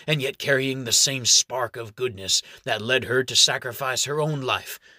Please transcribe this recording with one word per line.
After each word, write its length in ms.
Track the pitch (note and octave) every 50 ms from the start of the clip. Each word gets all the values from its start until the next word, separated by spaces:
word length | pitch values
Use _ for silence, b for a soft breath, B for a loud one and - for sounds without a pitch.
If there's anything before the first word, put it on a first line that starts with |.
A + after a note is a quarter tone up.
| B -
and 140 | D#3 D3
yet 160 | B2+ C#3 - -
carrying 460 | - D3 C#3 C3 C3+ C3+ C3 C3+ B2+
the 80 | A#2
same 340 | A2 - - C#3+ C3+ C3 A#2+
spark 500 | A2 - - - - B2 B2+ A#2+ A2 -
of 200 | B2+ A2+ G#2+ G#2+
goodness 460 | - B2+ B2 G#2 F#2+ F#2+ F#2 - - B B B B B
that 180 | C3 A2+ G#2+
led 240 | G#2 A#2 B2+ B2+ A#2
her 180 | A2 B2+ C3 B2+
to 120 | - A#2+
sacrifice 720 | - - - B2+ C3+ - C3 A#2 - C#3 C3 B2+ A#2 -
her 140 | B2+ C#3+ D3+
own 220 | D3+ D#3 D3+ C#3+
life 380 | C3 B2 G#2+ F#2 - - - - b b b